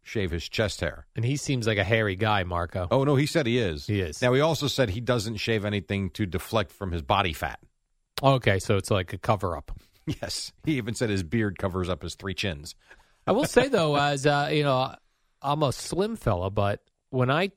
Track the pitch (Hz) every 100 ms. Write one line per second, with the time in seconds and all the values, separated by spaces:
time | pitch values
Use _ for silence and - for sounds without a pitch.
0 | - 110 95 82 - - 104 - 82 -
1 | - - 117 143 - 131 113 101 92 113
2 | 107 92 107 104 87 87 85 95 90 131
3 | 139 135 147 165 123 120 101 73 - 104
4 | 85 - 123 127 156 156 139 - 120 98
5 | 120 123 104 107 - 113 104 104 - 98
6 | 95 - 101 85 - 113 101 - 95 85
7 | 71 98 95 78 73 - - _ _ _
8 | _ - 135 131 110 98 - 101 - 101
9 | 87 98 - 107 92 76 - - _ _
10 | - - 90 - - _ - 143 110 110
11 | 113 98 80 117 107 90 98 92 87 87
12 | 87 - 98 92 101 73 73 - _ -
13 | _ _ - 202 - 247 269 226 156 143
14 | 143 143 143 143 143 151 143 127 131 -
15 | _ _ _ _ 139 147 143 - - 165
16 | 208 226 - 90 95 104 101 - _ _
17 | _ 127 127 147 196